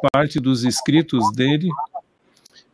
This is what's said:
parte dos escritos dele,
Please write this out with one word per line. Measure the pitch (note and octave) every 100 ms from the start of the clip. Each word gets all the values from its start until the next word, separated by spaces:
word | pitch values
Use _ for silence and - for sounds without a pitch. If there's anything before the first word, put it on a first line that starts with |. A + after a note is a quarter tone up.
| C#3
parte | C3+ D3 D3
dos | B2+ B2+
escritos | B2 - - D3+ D#3+ B2+ G#2
dele, | A#2 C3+ D3+ F3+ D3 - - - _ _ _ - - _